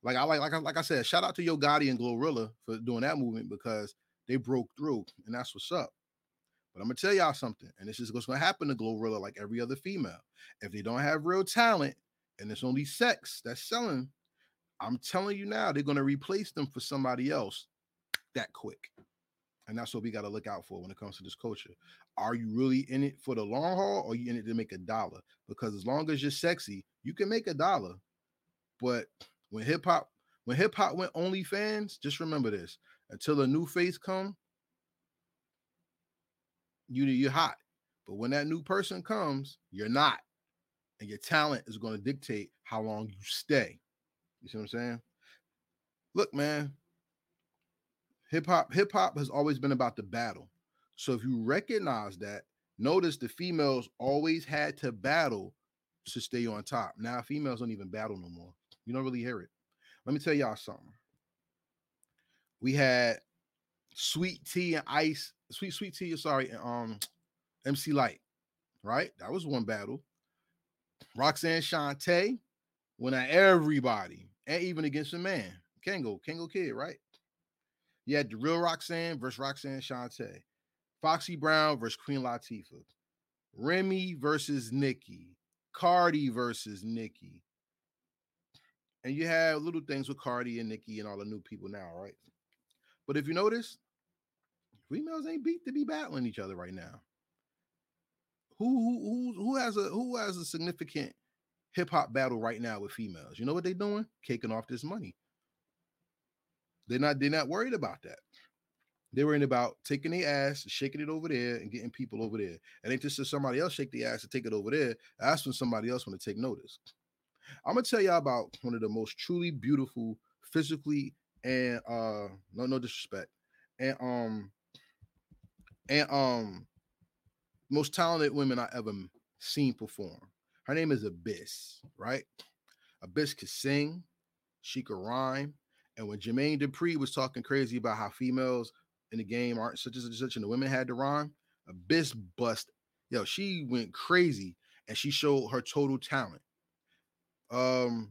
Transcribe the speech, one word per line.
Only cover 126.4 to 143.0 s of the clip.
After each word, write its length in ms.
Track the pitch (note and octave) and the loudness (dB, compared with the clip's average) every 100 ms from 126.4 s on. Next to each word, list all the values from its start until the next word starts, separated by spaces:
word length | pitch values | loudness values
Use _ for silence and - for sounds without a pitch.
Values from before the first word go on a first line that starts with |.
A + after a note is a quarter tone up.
| A2 F2+ - _ _ _ _ _ _ _ _ _ _ | -2 -8 -16 _ _ _ _ _ _ _ _ _ _
most 240 | D3 D3 | 2 2
talented 380 | - E3+ E3 D3 | 2 2 4 4
women 260 | C#3+ C3+ B2 | 4 2 2
I 100 | A#2 | -2
ever 160 | B2+ A2 | -4 -6
m-, 200 | G2+ F#2 _ _ _ | -6 -10 _ _ _
seen 360 | - - C#3 | -6 2 2
perform. 460 | A#2 G#2+ - F#2+ D#2+ - _ _ _ | 2 -8 -8 -10 -10 -20 _ _ _
Her 100 | - | -4
name 160 | D3+ E3 | 0 2
is 140 | C3 | 2
Abyss, 760 | G#2 E2+ F2+ F#2 - - - - - _ | 0 -6 -8 -8 -8 -14 -14 -20 -20 _
right? 280 | A2 C3 - _ - _ _ _ _ _ | -6 -6 -6 _ -20 _ _ _ _ _
Abyss 320 | F#2 F2+ D3 | -6 0 0
could 140 | - F#2+ | -2 -10
sing, 540 | - C#3 C#3+ D3 E3+ - _ _ _ _ _ | -6 0 2 0 -4 -14 _ _ _ _ _
she 220 | - C3 | -10 -8
could 160 | B2 G2 | -6 -6
rhyme, 560 | G2+ B2 C3 C3+ C#3+ C#3+ _ _ _ - | -4 -2 0 -2 -4 -8 _ _ _ -12
and 120 | G#2+ | -8
when 100 | G#2 | -6
Jermaine 420 | A2+ A#2+ C#3+ D3+ | -2 2 2 2
Dupri 360 | C#3+ C#3 E3+ D#3+ | 0 0 0 0
was 180 | C3+ | -2
talking 300 | - C3 C3 | -2 -2 -4
crazy 320 | A#2+ C#3 B2+ A#2+ | 0 0 2 0
about 200 | A2+ G#2+ | -2 -2
how 140 | G#2 | -4
females 640 | - B2+ B2+ C3 B2 A#2 _ _ _ _ | -2 -2 0 2 0 -2 _ _ _ _
in 60 | A2+ | -6
the 60 | |
game 320 | G#2 A#2+ B2 A#2 | -4 -2 0 0
aren't 220 | A2+ - | -2 -4
such 160 | B2+ | -8
and 80 | B2 | -8
such 80 | A#2+ | -8
and 80 | A2+ | -6
such, 180 | C3 C3 | -6 -4
and 60 | |
the 60 | G#2 | -2
women 200 | A#2+ C3+ | 0 2
had 200 | C3+ C3 | 0 0
to 60 | |
rhyme, 380 | B2 C3+ D3 D3+ - _ _ - | 0 0 0 -2 -10 _ _ -18
Abyss 440 | F#2 F2 E3 D3 | -18 2 4 4
bust. 600 | A#2 F#2 - A#2 A2+ - _ _ _ | -4 -12 -2 0 0 -6 _ _ _